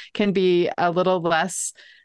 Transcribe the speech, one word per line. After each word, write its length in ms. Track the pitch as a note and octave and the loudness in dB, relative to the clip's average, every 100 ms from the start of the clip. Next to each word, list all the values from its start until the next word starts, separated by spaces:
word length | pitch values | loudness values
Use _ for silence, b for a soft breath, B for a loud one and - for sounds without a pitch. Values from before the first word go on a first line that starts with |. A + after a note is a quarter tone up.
| B | B
can 200 | - G3+ | -4 -2
be 360 | F#3+ F#3 F3 F3 - | 2 2 2 0 0
a 140 | F3 | -2
little 300 | E3+ F#3 F#3 | 0 0 0
less, 520 | E3 D#3+ F3+ - - - B B | 0 0 -2 -4 -10 -10 B B